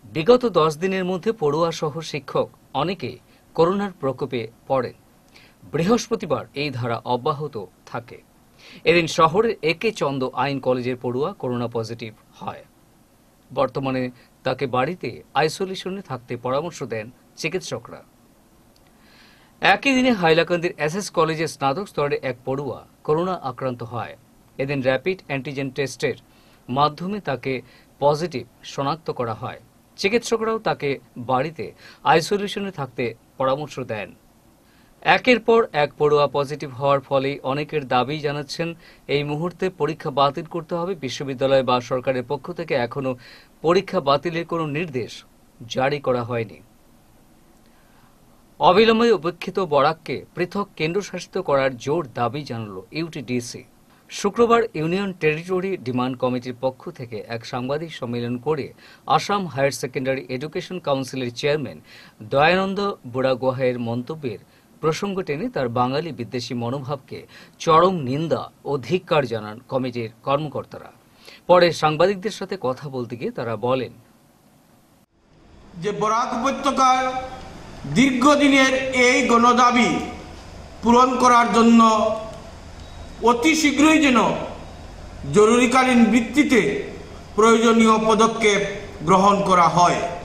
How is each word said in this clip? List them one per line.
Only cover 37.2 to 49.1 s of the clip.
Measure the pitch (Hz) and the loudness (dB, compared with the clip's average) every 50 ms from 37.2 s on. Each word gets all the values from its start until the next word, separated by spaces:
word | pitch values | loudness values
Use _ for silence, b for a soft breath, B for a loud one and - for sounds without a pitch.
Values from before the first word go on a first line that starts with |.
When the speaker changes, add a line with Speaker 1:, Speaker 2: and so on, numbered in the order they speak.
| 131 139 143 139 - 131 | 0 0 -4 -4 -4 -4
Speaker 1:
অনেকের | 135 143 151 151 151 151 139 123 127 | -4 -4 -4 -4 -4 -6 -2 0 0
দাবি | 123 123 131 151 156 143 | 0 2 0 -4 -4 -4
জানাচ্ছেন, | 143 143 147 143 143 - - 165 170 165 b b b b b b - 139 | -4 -4 -4 -8 -10 -8 -6 -6 -8 -8 b b b b b b -2 -2
এই | 143 147 147 | -2 0 -2
মুহূর্তে | 151 147 165 180 165 - 185 185 185 - | -4 -4 -4 -6 -4 -4 -4 -4 -2 -2
পরীক্ষা | 147 151 160 - - 156 135 139 | -4 -4 -4 -6 -8 -4 2 2
বাতিল | 139 143 139 180 160 156 - | 2 2 2 -4 -10 -8 -10
করতে | 170 156 - 180 170 | -10 -6 -6 -6 -6
হবে। | 170 185 196 156 139 | -4 -6 -6 -8 -8
বিশ্ববিদ্যালয় | 127 117 - 147 135 139 127 135 135 135 135 127 123 | -10 -8 -8 -8 -8 -4 -2 0 2 2 2 4 2
বা | 123 123 123 - | 0 0 0 -4
সরকারের | 135 127 123 135 131 127 123 120 | -6 -4 -2 -2 -4 -4 -4 -6
পক্ষ | 143 139 - - 170 - | -8 -8 -8 -12 -10 -10
থেকে | 170 151 160 131 120 | -6 -2 -2 -2 -2
এখনো | 113 - 143 135 131 127 123 B B B B B B B _ - | -2 -4 -4 -4 -4 -6 -6 B B B B B B B _ 0
পরীক্ষা | 160 175 196 185 - 190 185 135 139 | 2 2 2 0 0 -4 -2 2 2
বাতিলের | 139 - - 175 160 170 165 - | 2 2 0 -4 -4 -4 -4 -4
কোনো | 170 165 160 151 139 | -4 -4 -4 -4 -4
নির্দেশ | 151 185 165 127 127 104 - - - - _ _ _ _ _ _ _ 123 113 - | -4 -6 -4 -6 -8 -8 -8 -12 -20 -20 _ _ _ _ _ _ _ -14 -6 -2
জারি | 123 131 139 147 143 - | 0 0 0 0 -2 0
করা | 131 123 123 117 113 | -2 -2 0 -2 -4
হয়নি। | 123 117 113 98 78 71 - _ _ _ _ _ _ _ _ _ _ _ _ _ _ _ _ _ _ _ b b b b b b b b b b b b _ _ _ _ _ _ _ _ 143 165 | -4 -4 -6 -6 -10 -20 -20 _ _ _ _ _ _ _ _ _ _ _ _ _ _ _ _ _ _ _ b b b b b b b b b b b b _ _ _ _ _ _ _ _ 4 6
অবিলম্বে | 180 202 226 220 226 220 233 240 | 8 8 6 6 6 4 4 4